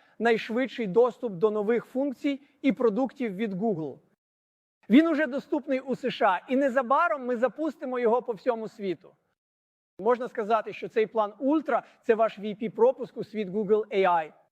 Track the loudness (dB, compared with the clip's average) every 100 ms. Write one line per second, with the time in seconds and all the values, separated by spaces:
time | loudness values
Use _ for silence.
0 | _ -2 2 2 0 -2 -4 -4 0 4
1 | 2 2 -8 0 0 0 0 -2 -2 -4
2 | -4 -4 -4 -6 _ _ -2 2 0 0
3 | -4 -4 -8 -4 -6 -4 -4 -4 -6 -12
4 | _ _ _ _ _ _ _ _ 4 6
5 | 6 2 0 -2 -4 -6 -2 -4 -4 -6
6 | -4 0 0 0 0 0 2 0 2 2
7 | 2 -2 -4 -2 -2 -2 -6 -6 -6 0
8 | 2 2 -2 -6 -4 -4 -6 -8 -6 -6
9 | -10 _ _ _ _ _ _ _ _ -6
10 | -2 0 -2 -6 0 0 0 -10 -4 -2
11 | 0 0 -2 -2 0 0 0 -2 -2 _
12 | 0 2 2 0 -8 -6 -6 2 2 2
13 | -8 -10 -10 -6 -4 -4 0 0 2 2
14 | 2 2 -2 _ _